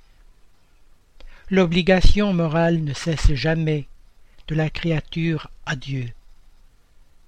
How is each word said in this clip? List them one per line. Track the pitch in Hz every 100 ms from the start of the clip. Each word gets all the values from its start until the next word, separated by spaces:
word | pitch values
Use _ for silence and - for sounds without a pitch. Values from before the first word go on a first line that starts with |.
| _ _ - - - - _ _ - - _ - - - -
L'obligation | 190 175 180 170 185 - 202 208
morale | 175 165 160 170 170
ne | 151
cesse | 131 165 156 -
jamais | 139 156 160 160 151 139 - - - - - -
de |
la | 156 156
créature | - 170 156 - 165 165 156 - -
à | -
Dieu. | 147 135 135 120 - - - - - - _ _ - - -